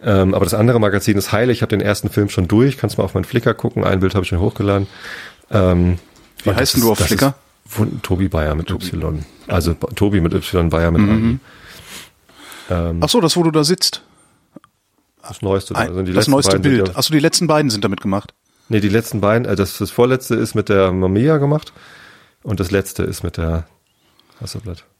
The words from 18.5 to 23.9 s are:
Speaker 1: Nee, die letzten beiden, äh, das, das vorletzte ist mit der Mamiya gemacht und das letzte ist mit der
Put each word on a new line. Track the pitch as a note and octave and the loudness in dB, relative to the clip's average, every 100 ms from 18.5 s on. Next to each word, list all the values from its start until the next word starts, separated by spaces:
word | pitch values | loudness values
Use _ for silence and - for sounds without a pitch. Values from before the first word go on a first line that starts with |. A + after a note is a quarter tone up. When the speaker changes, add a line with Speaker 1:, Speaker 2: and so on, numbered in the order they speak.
| _ _ | _ _
Speaker 1:
Nee, | A2 | 0
die | G2+ | 2
letzten | G#2 - A2 | 0 0 -2
beiden, | G2+ A2 B2+ | 2 0 0
äh, | G2 | -2
das, | F#2+ - | -2 -2
das | G2+ | -6
vorletzte | - B2 B2+ - A2+ | 2 2 2 0 -2
ist | A#2 A2 | 0 -2
mit | G2+ | 0
der | G2+ F#2+ | 2 2
Mamiya | F#2 F#2 G2 C#3 D#3 | 2 0 2 2 2
gemacht | C#3 D3+ - - - - - - _ _ | 2 0 -4 -20 -20 -20 -20 -20 _ _
und | - G2 | -8 -4
das | F2+ | 0
letzte | G2 F#2+ - | 0 -2 -4
ist | E2+ F2 | -4 -4
mit | F2 E2+ | -8 -4
der | E2 E2 E2 _ _ | -2 -2 -6 _ _